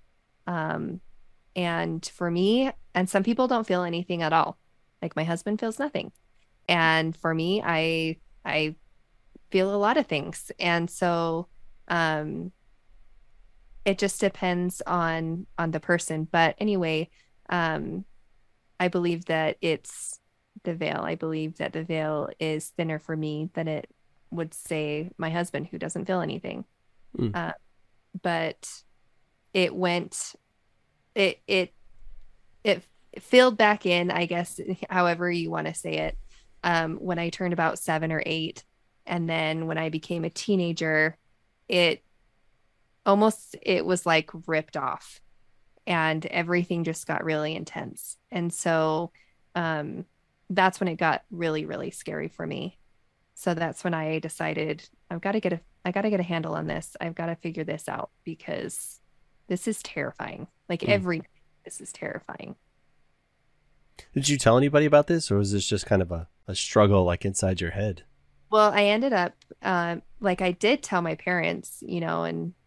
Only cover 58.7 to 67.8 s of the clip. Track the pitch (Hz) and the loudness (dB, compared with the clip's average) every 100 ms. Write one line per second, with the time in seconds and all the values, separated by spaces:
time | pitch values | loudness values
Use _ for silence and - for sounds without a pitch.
58.7 | - - - _ _ _ _ - 180 226 | -10 -12 -16 _ _ _ _ -6 -4 -2
59.7 | 214 - 147 - - - - 180 _ - | -6 -6 -6 -6 -6 -10 -10 -14 _ -6
60.7 | 170 - 202 180 165 - _ _ _ 147 | -2 2 2 2 -2 -6 _ _ _ -18
61.7 | - - - - - - - - - _ | -16 -16 -10 -8 -8 -10 -12 -14 -16 _
62.7 | _ _ _ _ _ _ _ _ _ _ | _ _ _ _ _ _ _ _ _ _
63.7 | _ _ - - 143 139 143 113 123 139 | _ _ -20 -6 -2 2 4 6 8 6
64.7 | 147 151 147 147 170 - 101 101 101 - | 6 8 8 6 2 2 2 2 0 0
65.7 | 101 - 98 87 85 82 _ - 92 - | -2 4 4 4 -4 -8 _ -8 -6 2
66.7 | 110 101 101 87 87 98 92 95 92 85 | 6 8 8 6 2 -2 0 0 0 -2
67.7 | 101 | -2